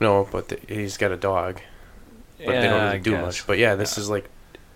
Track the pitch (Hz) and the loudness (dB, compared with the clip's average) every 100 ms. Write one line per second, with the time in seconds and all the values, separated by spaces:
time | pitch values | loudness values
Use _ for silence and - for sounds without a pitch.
0 | 110 101 98 92 - - - 107 101 - | 4 4 4 -4 -6 -8 -6 -6 -6 -2
1 | 104 90 98 95 87 92 - - - - | -2 0 0 0 -2 -6 -14 -20 -20 -20
2 | - - - - 151 127 117 110 104 101 | -20 -20 -20 -8 -2 0 2 2 0 0
3 | 95 98 87 87 - 101 117 98 107 - | 0 0 -2 -6 -2 2 4 2 0 -4
4 | 104 104 - - - - - | -2 -2 -4 -14 -20 -20 -20